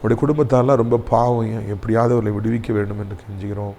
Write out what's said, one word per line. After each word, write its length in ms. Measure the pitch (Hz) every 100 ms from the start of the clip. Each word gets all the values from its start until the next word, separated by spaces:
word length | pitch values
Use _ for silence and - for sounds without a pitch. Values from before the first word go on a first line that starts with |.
உங்களுடைய 320 | 113 120 143
குடும்பத்தாரெல்லாம் 420 | 151 135 127 123 135
ரொம்ப 220 | 117 120
பாவம், 720 | 113 117 120 120 113 113 104
எப்படியாவது 460 | 101 110 113 120 123
அவர்களை 220 | 107 104
விடுவிக்க 340 | 107 117 113
வேண்டும் 260 | 107 101 104
என்று 160 | 101 98
கெஞ்சுகிறோம். 580 | - 98 101 104 104